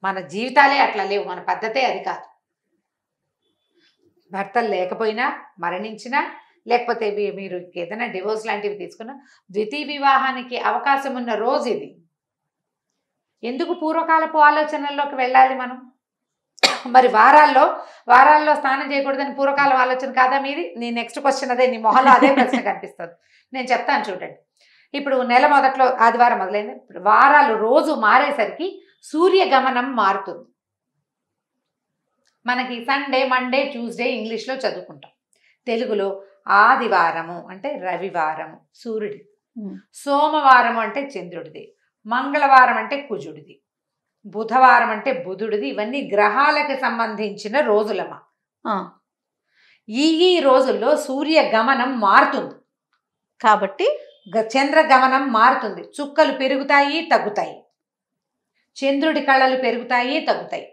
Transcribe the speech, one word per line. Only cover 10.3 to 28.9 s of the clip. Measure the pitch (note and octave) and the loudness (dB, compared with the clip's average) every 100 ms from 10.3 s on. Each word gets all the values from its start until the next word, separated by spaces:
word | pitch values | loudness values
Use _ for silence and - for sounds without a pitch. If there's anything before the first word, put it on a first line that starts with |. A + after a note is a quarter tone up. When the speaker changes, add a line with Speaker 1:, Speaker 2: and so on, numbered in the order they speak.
| B3 B3 B3 | -6 -8 -6
Speaker 1:
అవకాశం | G#3+ A#3 C#4 C4+ C#4 B3 | -4 -2 0 -2 -2 -8
ఉన్న | A#3+ | -6
రోజు | G#3 A#3 C#4 A#3+ | -4 -2 -2 -2
ఇది. | G3+ - - _ _ _ _ _ _ _ _ _ _ _ _ _ _ | -6 -8 -20 _ _ _ _ _ _ _ _ _ _ _ _ _ _
ఎందుకు | A3+ C4 E4+ | -12 -8 -6
పూర్వకాలపు | F4 D#4 D#4+ D#4+ D#4+ D#4 D#4 | -4 -4 -4 0 0 0 4
ఆలోచనల్లోకి | D4 D4+ D4+ D4+ C#4+ C#4+ C#4+ C#4 | 4 4 -2 -4 -8 -6 -6 -2
వెళ్ళాలి | B3+ C4 C4 C4 | 0 4 4 2
మనం? | B3 B3+ - _ _ _ _ _ _ _ - - B3+ B3 | -8 -12 -18 _ _ _ _ _ _ _ -2 -2 2 4
మరి | B3+ | 6
వారాల్లో, | G#3+ A#3 D4 D4 B3+ D#4+ - - - - | 6 8 8 8 6 2 0 -12 -20 4
వారాల్లో | A#3 C#4 D4+ D4+ D4 | 8 8 6 4 0
స్నానం | C#4 C4+ C#4+ | 0 -4 -2
చేయకూడదని | C#4 C4+ C4+ C#4 B3 | -4 -2 -4 -4 -2
పూర్వకాలం | C#4 C#4 C#4 C4 | -2 2 2 2
ఆలోచన | B3+ B3+ C4 | 2 -2 -4
కాదా | A#3 B3+ C4+ | 0 2 2
మీది? | C4+ D4 F4 A3+ | -4 -6 -8 -8
నీ | A#3 A#3 | -8 -8
నెక్స్ట్ | A#3 - | -8 -4
క్వశ్చన్ | C#4 C4+ C4 | -2 -2 -4
అదే, | A#3+ B3+ | 0 0
నీ | A#3 | 2
మొహంలో | A3 B3 C4+ | 2 4 6
అదే | B3 C#4 C4+ | 6 6 4
ప్రశ్న | A#3+ B3 | 2 0
Speaker 2:
<laughs> | G3+ | -4
Speaker 1:
కనిపిస్తుంది. | F#3+ F#3 - E3+ - _ _ _ | -6 -10 -16 -18 -18 _ _ _
నేను | C4 B3 | -10 -2
చెప్తాను | A#3 - C4+ G#3 | -2 0 -2 -2
చూడండి. | F#3 E3 - _ _ _ _ _ | -10 -12 -18 _ _ _ _ _
ఇప్పుడు | C#4+ C#4+ C4 | -10 -4 -2
నెల | A#3+ A#3+ D4 | 2 4 4
మొదట్లో | C#4 C4+ C4 C4 - A3+ | 4 2 2 0 4 2
ఆదివారం | A#3 A#3+ A3 | 4 2 2
మొదలైంది, | F#3+ G#3 G#3+ C4+ _ F#3 | -2 -4 -6 -12 _ -6
వారాలు | F#3 G#3+ C4 D4 B3 A3 G#3+ | 2 4 6 6 4 0 2
రోజు | C#4 D#4 C4+ A3 | 2 2 0 4
మారేసరికి | A#3+ C#4+ B3 G#3 - F4 - _ | 4 2 -2 -4 -4 -10 -10 _